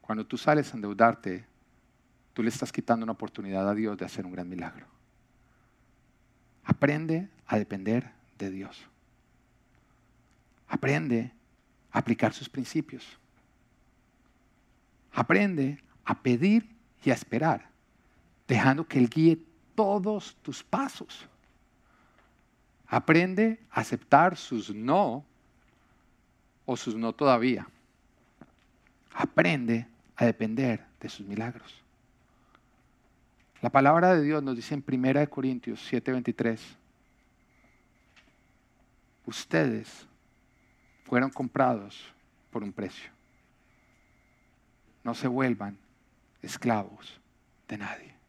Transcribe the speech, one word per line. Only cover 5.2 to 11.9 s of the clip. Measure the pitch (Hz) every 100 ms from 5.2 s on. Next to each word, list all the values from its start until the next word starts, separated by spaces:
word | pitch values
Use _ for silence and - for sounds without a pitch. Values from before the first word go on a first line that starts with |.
| _ _ _ _ _ _ _ _ _ _ _ _ _ _
Aprende | - - 143 147 160 160 196 _ _
a | 110
depender | 104 98 95 117 120 - _ _
de | 98
Dios. | 95 98 - - _ _ _ _ _ _ _ _ _ _ _ _ _ _ _ _ _ _
Aprende | - 135 147 160 120 120 - _ _ _ _ _